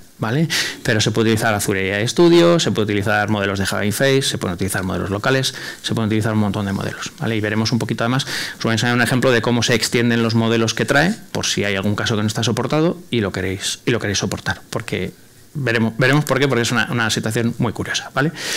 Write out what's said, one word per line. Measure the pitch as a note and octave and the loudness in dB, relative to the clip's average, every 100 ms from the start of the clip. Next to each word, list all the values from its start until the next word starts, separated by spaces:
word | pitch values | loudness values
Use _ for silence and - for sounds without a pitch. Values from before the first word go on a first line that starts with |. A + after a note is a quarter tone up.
| - - | -14 -8
¿vale? | A2 C3+ E3 - - - | -2 0 0 -2 -4 -4
Pero | - G#2+ | 0 0
se | A#2 | 2
puede | A2 A2+ | 2 2
utilizar | A2 A#2 | 4 2
Azure | G#2 - G2 F#2+ G2+ | 0 0 -2 0 0
A | |
I | A#2 | 0
Studio, | - F3 E3+ E3+ E3+ | 4 6 8 6 4
se | C3+ | 2
puede | A2 G#2 | 0 0
utilizar | G#2 G2 G#2 G#2 | 0 2 2 2
modelos | G#2+ G2 G2 | 0 0 0
de | F#2+ | -2
Hugging | G2+ G2+ | -2 -2
Face, | G2+ C3+ C3+ | 2 2 2
se | C3+ - | 0 -4
pueden | G2+ | -4
utilizar | F2+ F#2+ G2 | -4 -4 -4
modelos | F#2 F2+ F#2+ | -4 -4 -4
locales, | G2 C3 C3+ C3 - - - | -2 0 0 0 -6 -14 -10
se | - A2+ | -4 -2
pueden | G#2+ | 0
utilizar | A2 A2 | 0 0
un | G#2+ | 0
montón | G#2 G#2 G2 | 0 -2 -4
de | |
modelos, | G2 - - - - | -4 -6 -8 -12 -6
¿vale? | A#2 A2+ | -4 -2
Y | |
veremos | G#2 A2 A2 | -2 0 0
un | A2+ | 0
poquito | A2 A#2 | -2 -2
además, | A#2 C3 - - - - | 0 0 -2 -6 -8 -4
os | |
voy | A#2 | -2
a | |
enseñar | A2 A#2+ B2 | 0 2 2
un | |
ejemplo | A#2+ B2+ C3 | 2 2 4
de | A#2 | 4
cómo | A#2+ A#2+ | 2 0
se | A2+ | 2
extienden | A#2 - B2 A#2 A#2 | 0 2 2 2 2
los | A2+ A#2 | 2 2
modelos | A2+ A#2 A2+ | 2 2 0
que | - A2 | 0 2
trae, | C#3 E3+ A3+ - | 2 2 0 -6
por | G2+ - | -4 -2
si | - | -2
hay | G2+ G2 | -2 0
algún | G2+ G#2 | -2 -2
caso | A2+ G#2+ | 0 0
que | |
no | G#2+ | 0
está | A#2 | 0
soportado | A#2 A2+ D#3 D3+ E3 - - | -2 0 0 2 0 -2 -4
y | A#2+ | -2
lo | G2 | 0
queréis, | F#2 F#2+ F#2+ - - - | -2 -4 -4 -6 -6 -2
y | |
lo | A2+ | -2
queréis | G2+ G2 | -2 -2
soportar, | G#2 F2+ - - - | -2 -4 -6 -8 -8
porque | - - G2 F#3 - - - - D#3 | -10 -6 -6 -6 -10 -20 -20 -12 -4
veremos, | B2 A#2 A2+ A2+ | -2 0 0 2
veremos | B2+ C#3+ | 2 4
por | D3 B2+ | 2 0
qué, | C#3 | 2
porque | B2 | 2
es | A#2 | 2
una, | A#2 G#2 | 0 0
una | B2 A2 | -2 -2
situación | A#2 A2+ A#2 A#2 - | -2 -2 -2 -2 0
muy | A#2+ | -4
curiosa, | - - - - | -2 -6 -6 -4
¿vale? | C3 D3+ - - | -2 -2 -4 -6